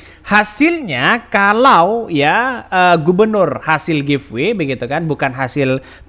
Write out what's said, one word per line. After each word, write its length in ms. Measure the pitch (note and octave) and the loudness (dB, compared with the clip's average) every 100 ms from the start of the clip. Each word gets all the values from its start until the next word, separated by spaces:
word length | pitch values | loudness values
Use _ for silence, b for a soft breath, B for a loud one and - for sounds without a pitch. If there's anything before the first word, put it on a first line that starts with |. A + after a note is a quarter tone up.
| B B - | B B -2
hasilnya 1040 | G#3 G#3 - D#4 E4+ A3 B2 D#3 A#3 - | 0 0 0 0 0 -6 -2 0 0 -2
kalau 800 | G3+ G3 A3 C4+ F#3+ F3 A#3 A3 | 0 2 4 4 6 4 0 -2
ya, 560 | D#3 C#3+ G3+ B3+ A#3 - | 0 2 2 -2 -6 -4
eh, 320 | F#3 F3+ E3 | 2 4 4
gubernur 640 | D3+ F#3 A3 G#3 D#3 A#2+ | 2 2 2 2 0 -2
hasil 400 | - - - D3+ | -2 -2 0 -2
giveaway 560 | C#3+ C#3 - A#2 F3+ A3 | 0 -2 -2 -4 -2 -2
begitu 320 | C#3 B2+ B2 | -4 -4 -4
kan, 160 | D3+ E3 | -4 -4
bukan 240 | C#3 C#3 | -4 -4
hasil 560 | B2+ B2+ D3 C3 C3 B B | -4 -6 -2 -2 -2 B B